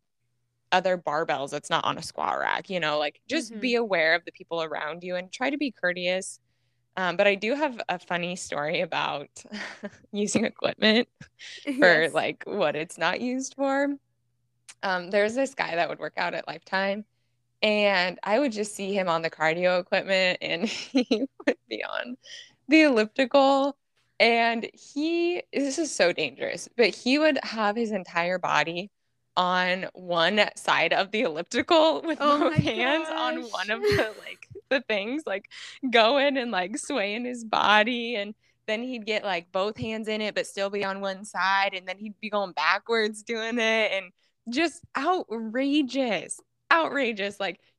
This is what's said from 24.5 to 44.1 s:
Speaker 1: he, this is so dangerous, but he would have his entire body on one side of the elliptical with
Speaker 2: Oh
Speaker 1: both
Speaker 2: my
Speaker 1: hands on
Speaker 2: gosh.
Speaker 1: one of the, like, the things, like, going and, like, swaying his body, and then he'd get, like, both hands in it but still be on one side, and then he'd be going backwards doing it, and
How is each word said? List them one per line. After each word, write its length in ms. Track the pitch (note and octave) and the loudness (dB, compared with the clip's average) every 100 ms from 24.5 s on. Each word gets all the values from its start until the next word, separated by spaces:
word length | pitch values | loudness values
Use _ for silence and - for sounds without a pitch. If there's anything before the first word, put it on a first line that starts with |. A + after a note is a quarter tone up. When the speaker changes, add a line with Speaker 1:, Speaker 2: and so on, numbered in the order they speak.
| A#3 A3 | 0 -6
Speaker 1:
he, 680 | - - C#4+ D#4 E4+ E4+ F4 - | -12 -10 -4 -2 0 0 -2 -4
this 260 | - C#4 C4+ | -4 -2 -2
is 160 | D4+ | -4
so 180 | - F3 | 2 2
dangerous, 540 | - D3 C3+ B2 - - - | 2 -4 -6 -6 -6 -6 2
but 140 | G#3+ | 2
he 280 | - B3 C#4 | 2 0 4
would 200 | D#4 C4+ | 4 2
have 320 | - A3 G#3 G#3+ | -2 -2 0 0
his 160 | A3+ | -2
entire 460 | G#3 - F3 F3 F#3 | -4 -4 -2 0 -2
body 500 | D#3 D3+ D#3 E3+ G3+ _ _ _ _ - | 0 0 0 -4 -8 _ _ _ _ -2
on 500 | F3+ F3+ F3+ F#3 F3 | 0 2 0 -2 -6
one 460 | - F3+ E3+ E3 G#3 G3 - | -10 -4 2 4 4 2 0
side 360 | - C#3+ E3 | 0 2 4
of 180 | F3 G3 | 2 0
the 100 | G#3+ | 0
elliptical 800 | A3+ D3+ F3 A#3 C#4+ E4 D#4 D4 | -2 -2 -2 -2 2 4 4 2
with 180 | E4 D4+ | -2 0
Speaker 2:
Oh 180 | D4 D4 | 2 2
Speaker 1:
both 60 | |
Speaker 2:
my 140 | F4 D#4 | 2 2
Speaker 1:
hands 520 | D4 A3+ B3 D#4 D#4 D#4+ | 0 0 0 0 -2 -4
on 200 | B3 B3 | -4 -4
Speaker 2:
gosh. 140 | A#3+ | -6
Speaker 1:
one 200 | - G3+ | -6 -4
of 120 | A3+ G#4 G4+ | -2 2 2
the, 180 | A3 G#3+ | 0 -4
like, 300 | - - - G4 - | -16 -18 -20 -20 -2
the 120 | C4+ - | -2 0
things, 340 | G#3+ G#3 C#4+ D#4 | -2 -2 -6 -4
like, 200 | G3 - - - - C4+ | -6 -8 -18 -20 -8 2
going 460 | A#3 A3 C#4 C#4+ C4+ | 6 6 6 4 2
and, 120 | A#3+ | -2
like, 260 | F#3+ F3+ B3 | -2 -2 -6
swaying 460 | - C#4 G3+ G#3+ B3 | -4 -2 -2 -4 -6
his 180 | B3 | -8
body, 720 | A3+ G#3 - G#3+ G#3+ A#3+ A#3 A#3 | -2 2 6 6 4 0 -4 -4
and 180 | G3+ - _ _ - | -6 -10 _ _ -6
then 140 | G#3+ | -4
he'd 220 | B3+ B3 G#3 | -4 -8 -4
get, 180 | G#3+ | -2
like, 280 | G3+ F3 F3 | -2 -4 -4
both 240 | F#3+ G3+ A3 | -2 -2 -2
hands 300 | A#3 A3 G#3+ | -6 -6 -4
in 120 | G#3+ | -4
it 120 | G#3+ F#3+ | -2 -2
but 100 | E3 | -4
still 240 | - G3 | -4 -2
be 140 | G3+ | -2
on 160 | G3 G3 | -4 -4
one 220 | G3 F#3+ G#3 | -4 -6 -8
side, 480 | F#3+ F#3 G3 G3 | -2 2 4 2
and 140 | F#3+ F#3 | -2 -8
then 100 | F#3 | -10
he'd 220 | G#3+ G3+ | -12 -12
be 100 | G#3+ | -4
going 220 | G#3 F#3+ | -2 -2
backwards 720 | D#3 D#3 F#3+ - A3+ G#3+ G#3+ | 0 2 2 2 0 0 -4
doing 340 | - A3+ A3+ A#3+ | -6 -6 -2 0
it, 320 | A3 A3 G#3+ | 2 2 2
and 200 | F#3+ F3+ | -2 -6